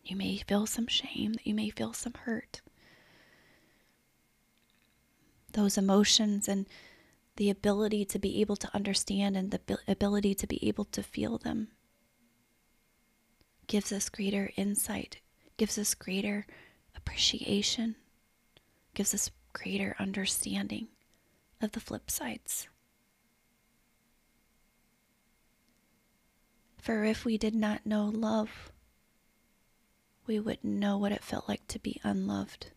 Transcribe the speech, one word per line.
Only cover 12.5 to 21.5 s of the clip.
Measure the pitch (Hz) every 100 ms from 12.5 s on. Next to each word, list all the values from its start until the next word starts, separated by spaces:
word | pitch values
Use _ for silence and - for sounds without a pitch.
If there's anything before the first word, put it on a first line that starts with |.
| _ _ _ _ _ _ _ _ _ _ _ -
gives | 208 -
us | 202 -
greater | - 202 202 196 -
insight, | 196 202 - 202 - - _ _ - -
gives | 214 -
us | 208
greater | - - 190 208 202 208 - - _ _ -
appreciation, | - - - - - 202 208 - 226 220 _ _ _ _ _ - _ _ _
gives | - 202
us | 202 - - _
greater | - 185 196 196 -
understanding | 196 196 190 - 208 196 202 208 226 _ _ _ _ _ _